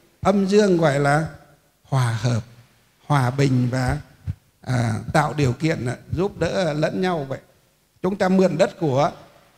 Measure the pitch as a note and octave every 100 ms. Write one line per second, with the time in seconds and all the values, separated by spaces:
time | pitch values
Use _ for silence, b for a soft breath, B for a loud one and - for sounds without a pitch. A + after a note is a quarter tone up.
0 | _ - - G3+ F#3+ G#3 G#3 F3 E3 C#3
1 | C#3+ D3 D#3+ - - _ _ _ - C3+
2 | B2 A#2 B2 A#2 - - - _ _ _
3 | - D3 B2 C3+ C#3 B2+ B2 B2+ B2+ D3
4 | - - - - _ _ - B2+ A#2 G#2+
5 | A2+ E3 D3+ D3 C#3 A#2+ D#3+ - A#2 B2
6 | - C3+ G3 - E3 G3 F3 D3 D#3 G3
7 | F#3 E3+ C3+ C3 - _ _ _ _ _
8 | F3+ F#3+ F#3 F#3+ F#3 D3+ G#3 - D#3+ B2+
9 | D#3 - - - _